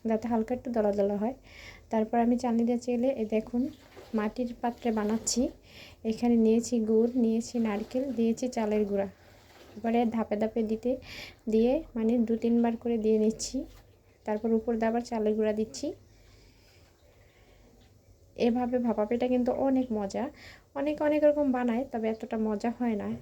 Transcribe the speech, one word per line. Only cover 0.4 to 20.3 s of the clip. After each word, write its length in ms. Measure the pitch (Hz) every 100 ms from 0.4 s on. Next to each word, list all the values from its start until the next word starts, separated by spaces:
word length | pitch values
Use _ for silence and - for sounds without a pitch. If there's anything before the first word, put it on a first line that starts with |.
| 220
একটু 160 | 247 254
দলা 200 | 233 208
দলা 240 | 202 202 208
হয়। 180 | 214 269 - - - - -
তারপর 280 | 226 220 233
আমি 160 | 233 247
চালনি 260 | 247 233 233
দিয়ে 140 | 240
চেলে, 300 | 247 247 254 269
এই 40 | 214
দেখুন, 360 | 220 226 240 285 - - - -
মাটির 360 | 220 214 233 240 240
পাত্রে 300 | 240 240 240
বানাচ্ছি। 500 | 220 208 226 - 233 269 - - - - -
এখানে 320 | 226 220 240 233
নিয়েছি 380 | 220 226 233 240
গুড়, 320 | 214 220 233 254
নিয়েছি 400 | 226 226 233 247
নারকেল, 440 | 220 202 220 262 277 226
দিয়েছি 300 | 226 226 247
চালের 360 | 240 214 214 208
গুঁড়া। 240 | 196 196 - - - - - -
এবারে 260 | 214 226 233 240
ধাপে 300 | 226 214 208
ধাপে 240 | 220 233
দিতে, 280 | 214 220 247 254 - - - - -
দিয়ে 240 | 220 233 294 320
মানে 200 | 233 220 240
দু 160 | 220 226
তিনবার 380 | 233 233 233 226
করে 220 | 233 233
দিয়ে 200 | 214 220
নিচ্ছি। 400 | 214 220 - 262 320 - - - _ _ -
তারপর 240 | 214 226
উপর 180 | 226 226
দিয়ে 160 | 226 226
আবার 120 | 233
চালের 320 | 240 233 214 214
গুঁড়া 180 | 214
দিচ্ছি। 340 | 214 220 - 294 - - - - - - - _ - - _ - _ - _ - - - - - - _ - - -
এভাবে 420 | 240 240 247 254
ভাপা 240 | 240 214 214
পিঠা 220 | 240 254
কিন্তু 240 | 254 247 - 269
অনেক 200 | 262 254
মজা। 320 | 214 196 202 269